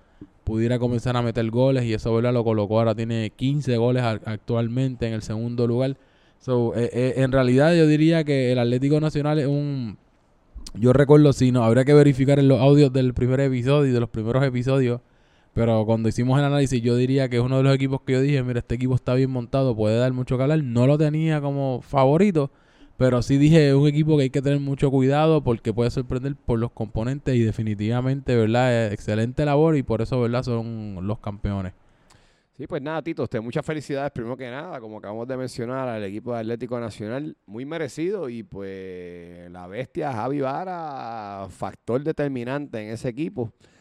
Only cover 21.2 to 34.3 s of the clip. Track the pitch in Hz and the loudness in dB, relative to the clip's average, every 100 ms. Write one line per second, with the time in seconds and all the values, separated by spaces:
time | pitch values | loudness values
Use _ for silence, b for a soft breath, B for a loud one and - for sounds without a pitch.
21.2 | 160 151 143 139 135 123 - 139 131 160 | 0 0 -2 -2 -4 -4 -2 2 4 4
22.2 | 208 156 139 b b b b - 127 123 | 4 2 -2 b b b b 0 2 2
23.2 | 113 139 147 160 143 139 147 147 156 151 | 2 4 6 6 6 4 4 2 2 2
24.2 | 131 147 135 143 139 139 143 135 131 143 | 2 0 0 0 -2 -2 2 2 2 4
25.2 | 160 156 127 113 113 107 120 135 123 127 | 4 2 0 -2 -2 -2 -2 -2 -4 -6
26.2 | 139 143 - 117 117 - 110 113 120 143 | -6 -6 -2 -2 -2 -6 -8 -4 -4 -4
27.2 | 135 123 110 110 110 101 107 123 131 139 | 0 2 2 0 -4 -2 -2 0 -2 -2
28.2 | 131 120 110 120 127 117 107 104 - 107 | 0 2 4 4 2 2 0 -4 -4 -2
29.2 | 120 139 147 143 160 147 120 110 113 127 | -2 -2 0 2 2 2 0 -4 -2 -2
30.2 | 117 120 127 117 113 113 107 92 98 110 | -2 -2 -4 -6 -6 -8 -10 -8 -6 -6
31.2 | 107 101 101 98 92 - b b b b | -8 -6 -4 -4 -6 -12 b b b b
32.2 | b b b - 156 160 143 160 160 156 | b b b -18 -10 -8 -8 -8 -6 -6
33.2 | 120 117 117 151 - 156 - 139 143 - | -4 -6 -6 -6 -6 -8 -8 -6 -6 -8
34.2 | 117 | -10